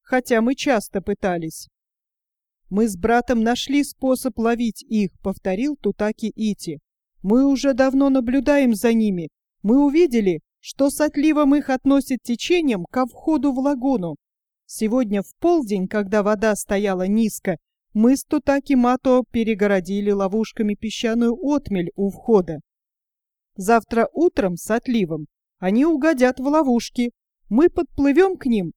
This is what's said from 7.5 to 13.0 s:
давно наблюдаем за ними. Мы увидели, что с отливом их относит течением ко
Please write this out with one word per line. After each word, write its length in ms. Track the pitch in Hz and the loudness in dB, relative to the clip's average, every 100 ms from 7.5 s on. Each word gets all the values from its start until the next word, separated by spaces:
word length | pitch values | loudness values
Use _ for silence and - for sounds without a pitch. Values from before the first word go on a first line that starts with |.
| 262 277 | 2 0
давно 360 | 247 269 269 277 | 2 2 2 2
наблюдаем 640 | 269 233 269 269 285 262 208 | 2 0 0 2 2 2 2
за 180 | 233 | 2
ними. 360 | 226 214 180 160 _ _ _ | 2 2 -2 -8 _ _ _
Мы 220 | 196 262 | 2 4
увидели, 560 | 285 302 349 233 196 160 _ _ | 4 4 4 2 0 -2 _ _
что 280 | - - 277 | -12 -2 -2
с 120 | 277 | 0
отливом 540 | 302 302 311 294 285 294 | -2 2 2 4 2 2
их 140 | - | 0
относит 500 | 262 269 277 - 254 | -2 2 2 0 -6
течением 640 | - 233 - 349 302 202 170 | -6 -6 0 0 0 -2 -4
ко 200 | 254 | -4